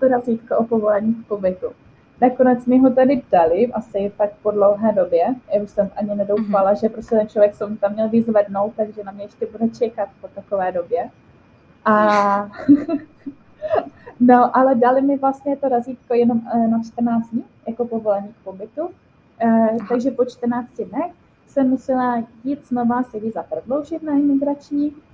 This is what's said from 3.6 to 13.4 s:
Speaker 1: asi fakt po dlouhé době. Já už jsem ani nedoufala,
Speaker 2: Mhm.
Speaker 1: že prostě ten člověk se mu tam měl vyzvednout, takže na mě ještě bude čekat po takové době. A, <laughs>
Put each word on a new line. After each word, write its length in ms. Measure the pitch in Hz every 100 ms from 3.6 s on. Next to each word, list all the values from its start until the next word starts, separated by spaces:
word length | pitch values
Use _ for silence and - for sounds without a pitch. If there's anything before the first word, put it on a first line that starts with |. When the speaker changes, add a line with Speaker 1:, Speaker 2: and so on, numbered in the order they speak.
| 240
Speaker 1:
asi 400 | 226 226 202 202 -
fakt 180 | 208 208
po 80 | 214
dlouhé 420 | 208 196 202 220
době. 420 | 202 180 170 185 254 -
Já 80 | 208
už 80 | 208
jsem 200 | - 196 -
ani 180 | 208
nedoufala, 560 | 208 202 208 208 202 196
Speaker 2:
Mhm. 60 | 208
Speaker 1:
že 80 | 220
prostě 280 | 220 226 226
ten 120 | 214
člověk 260 | 220 208
se 120 | 208 208
mu 100 | 214
tam 160 | 202
měl 160 | 208 220
vyzvednout, 640 | 226 226 214 202 196 208 233
takže 280 | 214 214
na 80 | 196
mě 120 | 202
ještě 220 | 202 - 214
bude 220 | 214 226
čekat 400 | - 226 226 202 -
po 80 | 185
takové 380 | - - 202 185
době. 380 | 180 170 247 254 - _ _ _ _ _ _
A, 640 | 220 214 214 208 202 202 202 - - 285 - 330 - _ -
<laughs> 840 | -